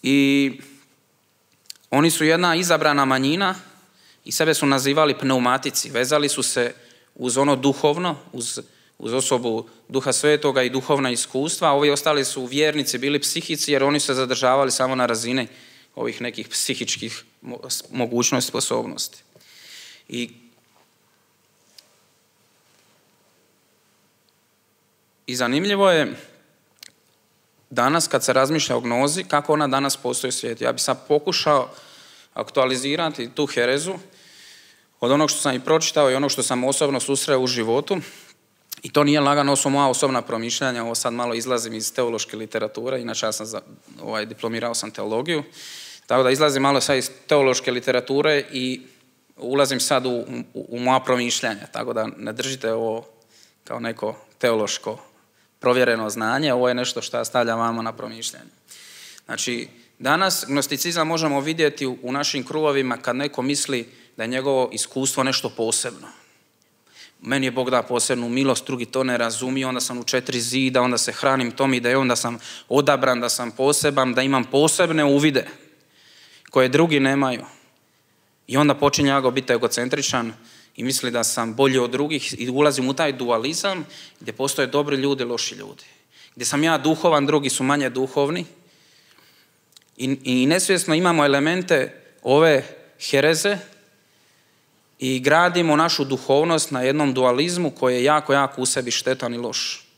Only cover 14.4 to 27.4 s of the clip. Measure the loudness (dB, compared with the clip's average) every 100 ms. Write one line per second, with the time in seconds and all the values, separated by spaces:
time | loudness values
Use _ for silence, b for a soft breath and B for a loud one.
14.4 | 2 2 2 0 0 0 0 -2 -2 -4
15.4 | -4 B B B B -8 -8 -6 -10 -10
16.4 | -8 -6 -4 -4 -4 -6 -8 -12 -18 _
17.4 | -16 -14 -8 -10 -8 -4 -2 0 2 0
18.4 | -2 -4 -2 -4 -4 -8 -10 -12 _ _
19.4 | B B B B B B -14 -10 -10 -12
20.4 | _ _ _ _ _ _ _ _ _ _
21.4 | _ _ _ -20 _ _ _ _ _ _
22.4 | _ _ _ _ _ _ _ _ _ _
23.4 | _ _ _ _ _ _ _ _ _ _
24.4 | _ _ _ _ _ _ _ _ -10 -2
25.4 | 0 0 0 2 4 4 2 -6 B B
26.4 | _ _ _ _ -20 _ _ _ _ _